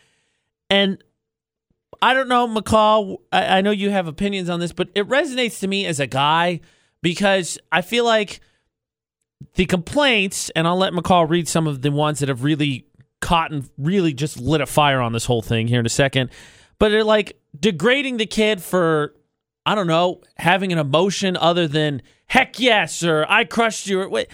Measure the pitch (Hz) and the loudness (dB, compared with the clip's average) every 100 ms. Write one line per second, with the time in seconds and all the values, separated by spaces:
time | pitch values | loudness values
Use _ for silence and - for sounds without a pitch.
0 | _ _ _ _ _ _ - 196 196 196 | _ _ _ _ _ _ -2 0 0 -4
1 | _ _ _ _ _ _ _ _ _ - | _ _ _ _ _ _ _ _ _ -2
2 | 214 262 254 247 240 220 - 214 214 220 | 2 2 2 0 0 -2 0 4 4 4
3 | 196 - _ 185 - 190 196 208 202 202 | 0 -8 _ -2 2 2 2 0 0 -2
4 | 170 147 202 196 175 170 170 175 180 202 | -4 -4 -4 -2 -4 -4 -4 -6 -4 -4
5 | 202 269 302 254 240 - 190 196 180 143 | 0 0 0 -2 -4 -4 -4 -2 -2 -4
6 | 131 131 147 165 175 170 - _ _ _ | -2 0 2 2 0 -2 -10 _ _ _
7 | 175 165 202 190 165 - _ 165 170 240 | -4 0 2 2 -2 -10 _ -2 0 0
8 | 233 220 202 - _ _ _ _ _ _ | 2 0 -2 -10 _ _ _ _ _ _
9 | _ _ _ - - - 180 185 165 285 | _ _ _ -20 -6 -4 0 -2 0 0
10 | 277 220 190 - - 165 165 180 190 175 | 2 2 0 -6 -6 -2 0 0 0 -2
11 | 165 180 156 175 156 165 160 135 143 143 | 2 4 4 0 0 -2 -2 -2 -2 0
12 | 151 131 139 120 139 151 147 123 - _ | 0 -2 -4 -2 -2 0 -2 -4 -12 _
13 | _ _ - 170 160 151 127 - 147 202 | _ _ 0 0 0 -6 -10 -6 -2 2
14 | 165 127 147 123 123 156 131 - 147 131 | 0 0 -6 -4 -2 0 0 2 2 2
15 | 117 117 - 120 - 117 117 120 117 - | 0 -2 -2 -2 0 -2 0 0 0 0
16 | 135 135 120 - - - _ - 214 214 | 2 0 -2 -6 -20 -20 _ 0 2 2
17 | 214 214 - - _ 143 202 160 208 277 | 2 2 0 -10 _ -2 -2 0 0 0
18 | 262 240 214 214 214 202 - 180 165 156 | -2 -4 -4 0 0 0 -2 0 2 0
19 | 147 - _ _ _ _ 151 208 170 160 | -2 -8 _ _ _ _ -2 -2 0 2
20 | 180 - _ - 160 190 190 165 139 151 | 0 -2 _ -4 2 2 2 -2 2 2
21 | 196 - 190 175 165 175 165 151 151 135 | 2 0 -2 2 2 2 0 0 -2 -4
22 | - _ - 254 262 - 247 208 165 - | -10 _ 0 0 0 0 2 2 0 -2
23 | 170 156 156 208 233 226 226 - 190 190 | 0 0 2 0 0 0 -2 -2 -4 -4
24 | 190 170 82 | -2 -6 -6